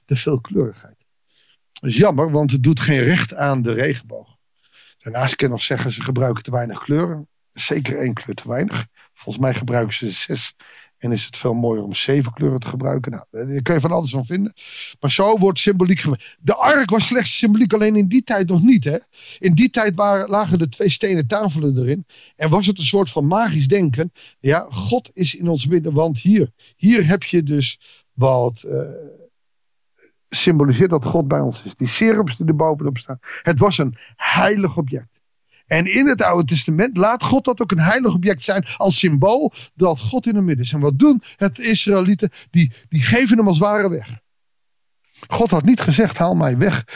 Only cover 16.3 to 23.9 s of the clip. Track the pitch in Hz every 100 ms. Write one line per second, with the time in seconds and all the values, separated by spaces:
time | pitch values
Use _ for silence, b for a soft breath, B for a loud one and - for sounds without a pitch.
16.3 | - 147 - 254 294 208 214 - 240 -
17.3 | - 226 214 240 214 214 214 196 254 -
18.3 | 208 175 175 220 226 135 165 - B B
19.3 | B 190 165 254 240 214 175 202 196 202
20.3 | 202 190 175 160 - 202 - 202 175 127
21.3 | 208 208 151 147 127 123 170 - B B
22.3 | - 156 185 202 190 147 196 165 156 143
23.3 | 202 226 156 135 202 165